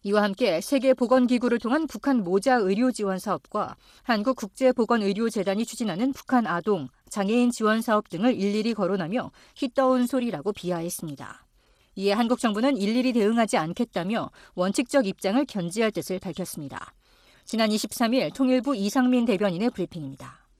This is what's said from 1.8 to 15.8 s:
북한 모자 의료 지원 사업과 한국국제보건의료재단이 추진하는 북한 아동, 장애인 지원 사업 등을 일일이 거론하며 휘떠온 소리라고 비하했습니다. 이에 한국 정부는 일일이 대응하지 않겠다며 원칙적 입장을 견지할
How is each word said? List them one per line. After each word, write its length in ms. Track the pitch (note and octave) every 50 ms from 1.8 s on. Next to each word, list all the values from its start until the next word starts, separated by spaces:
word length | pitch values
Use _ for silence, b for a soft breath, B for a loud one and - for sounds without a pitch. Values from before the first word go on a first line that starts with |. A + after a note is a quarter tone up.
| E4
북한 360 | - - A3 - C#4+ C4+ A#3+ F#3+
모자 320 | E3+ F#3 G3+ - C#4 B3+
의료 360 | A#3+ G3+ F#3 G3 G#3 B3 B3+
지원 260 | A#3 - G#3 G3 F#3+
사업과 580 | F#3 - G#3+ F3+ D3 _ _ - G#3 F#3 - - b b b b b b
한국국제보건의료재단이 1600 | - A#3 G#3 G#3 C4 C4 - - F#3+ _ - C4 B3+ B3 - A3+ - A#3 A3+ G#3 G3 G3 G3+ A#3 A3+ - A3 F3+ G3 G3 G#3 A#3
추진하는 460 | - - - A#3+ G#3 E3 F3 A#3+ C#4 C4+
북한 320 | - - - C4+ B3 A3
아동, 420 | E3 E3+ F3 E3+ A3 G3+ E3+ C3+ B2 _ _ _ -
장애인 400 | - G#3+ G3 G3 A3+ B3 B3 B3
지원 300 | A#3+ - A3 G#3+ G#3+ A3
사업 280 | A#3 - G#3+ G#3 G#3 -
등을 260 | - D#3+ G#3 B3+ A#3
일일이 400 | - F#3+ G3+ G3+ G#3+ G3+ A#3 A3
거론하며 560 | G#3+ G3 F3 G3 G3 F3 D3+ G3+ B3 F3 - b b b b b
휘떠온 500 | - C#4+ B3+ _ - C4 B3+ C4 B3+ B3
소리라고 480 | A#3+ - C4 A#3+ A#3 F#3 D3 C#3 G3+ G#3
비하했습니다. 920 | - - F3 F3+ E3+ E3 F3 - - - D#3+ C#3+ - A2+ G#2 G#2+ - _ _ _ _ _ _ _ _ _ _ _
이에 140 | G3 F#3+ G3
한국 280 | G3+ G#3+ A#3 A3+ B3+ -
정부는 380 | - A3+ G3+ G#3 A#3 C#4 C#4
일일이 360 | G3 G3+ G3+ A3+ B3 B3+ C4 A3+
대응하지 440 | A#3+ G3+ G#3 A#3 A#3 A3+ G#3 -
않겠다며 720 | F#3+ D#3 D#3+ F3 - A#3+ - - F#3 E3+ F#3 A3+ G#3+ D3+ - B B B B B
원칙적 540 | F3+ F3+ G3 G3+ - B3+ - - C#4 G#3+
입장을 360 | G3 F3+ _ - F#3+ G3 C4+ D4
견지할 460 | - - G#3 E3+ E3+ E3+ A3